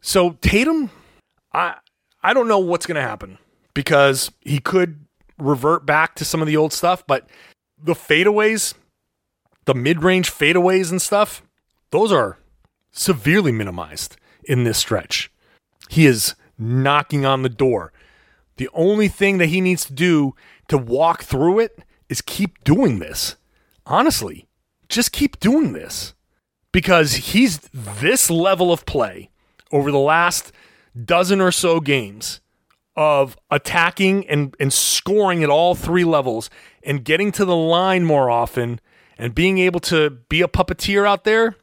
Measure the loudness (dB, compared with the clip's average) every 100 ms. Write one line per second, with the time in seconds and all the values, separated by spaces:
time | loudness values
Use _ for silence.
0 | 0 0 0 0 0 2 2 0 -4 -10
1 | _ _ _ _ _ -4 -4 -6 _ _
2 | _ _ 0 0 2 0 0 -4 -4 -6
3 | -6 -8 -14 -20 _ _ _ -6 2 4
4 | 4 2 -6 _ -6 -4 0 0 0 -4
5 | -20 _ _ _ -2 0 2 0 2 2
6 | 0 -4 -6 -4 0 0 0 0 -2 -2
7 | -2 -4 -4 -20 -20 _ _ _ -4 -4
8 | 0 2 4 2 0 0 -6 -10 _ _
9 | _ _ _ _ _ _ -4 -2 0 0
10 | 2 0 -2 0 2 2 2 2 0 -4
11 | -2 0 -2 -4 _ _ _ _ _ -2
12 | 2 2 0 -6 _ _ _ _ _ -6
13 | -2 0 2 2 2 -2 -6 -10 -14 -14
14 | -14 -16 _ _ -4 -2 0 -2 -2 -4
15 | -4 -8 -8 _ _ _ _ _ -6 4
16 | 4 4 -2 -6 _ _ -4 0 2 0
17 | 0 -2 0 0 -2 0 0 0 -6 _
18 | _ _ _ _ _ -12 -10 -2 0 2
19 | 0 0 0 2 0 2 0 -2 -4 -2
20 | 2 2 0 -4 -20 _ _ -4 -2 0
21 | 0 0 -4 0 2 2 -2 -6 _ _
22 | _ -10 -8 -6 -6 _ 0 2 2 0
23 | -8 -8 -10 -10 _ _ _ _ -4 0
24 | 2 0 -6 -14 _ _ _ _ _ -4
25 | -4 -2 -4 -2 0 2 0 -4 -12 -12
26 | -14 _ _ _ _ _ _ -4 2 2
27 | 4 -2 -2 2 2 0 -12 -16 -14 -4
28 | -2 0 0 2 2 2 2 0 -2 -4
29 | -4 -6 -20 _ _ _ _ -2 0 2
30 | 2 2 2 -2 -10 _ _ _ _ -16
31 | 0 0 2 2 2 2 0 0 2 -2
32 | -2 -12 -14 -14 _ _ _ _ _ -2
33 | 2 2 0 -4 _ -4 0 0 0 2
34 | 0 0 0 -2 -2 -4 -2 -2 -2 -2
35 | 0 0 2 0 2 2 2 0 0 2
36 | 2 2 0 -6 -8 -18 -20 _ -6 -6
37 | -2 0 0 -2 0 0 2 2 2 2
38 | 2 2 2 0 0 -4 -6 -8 _ _
39 | _ _ -6 0 0 2 0 0 -2 0
40 | 0 -2 _ -2 0 0 -2 -4 -2 0
41 | 2 0 0 0 0 -4